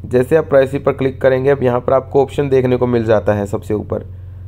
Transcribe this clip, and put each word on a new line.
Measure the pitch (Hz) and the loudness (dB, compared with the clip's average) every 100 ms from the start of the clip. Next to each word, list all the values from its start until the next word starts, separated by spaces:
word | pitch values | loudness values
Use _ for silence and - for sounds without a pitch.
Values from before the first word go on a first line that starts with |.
जैसे | - 123 127 160 | -2 0 2 2
आप | 156 | 4
प्राइवेसी | 139 135 139 | 2 2 0
पर | 143 | -2
क्लिक | 135 135 127 | -2 -4 0
करेंगे, | 135 131 135 | 2 2 2
अब | 139 | 2
यहाँ | 123 123 | 2 0
पर | 123 | 0
आपको | 131 131 143 | 0 2 0
ऑप्शन | 131 - 143 | 0 -2 0
देखने | 131 127 123 | 2 2 0
को | 123 | 0
मिल | 120 | 0
जाता | 113 107 98 | 2 2 2
है | 104 98 | 0 -2
सबसे | 107 - | -6 -4
ऊपर, | 104 92 104 - - - - | -6 -4 -8 -8 -14 -16 -16